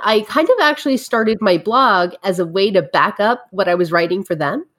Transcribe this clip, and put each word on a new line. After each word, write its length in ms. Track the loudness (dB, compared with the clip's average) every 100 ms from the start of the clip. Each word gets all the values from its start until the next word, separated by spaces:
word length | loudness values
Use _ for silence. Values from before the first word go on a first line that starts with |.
I 160 | 0 0
kind 260 | 0 0 2
of 60 | 2
actually 360 | 2 0 -2 -2
started 400 | -2 -2 0 0
my 160 | 2 0
blog 580 | 0 2 2 2 0 -4
as 160 | -4 -2
a 60 | -2
way 240 | 0 0
to 100 | 0
back 360 | 0 0 0 0
up 260 | -2 -2 -6
what 180 | -4 0
I 80 | 0
was 160 | 0
writing 320 | 0 0 -2
for 100 | -4
them. 320 | -4 -4 -4 -8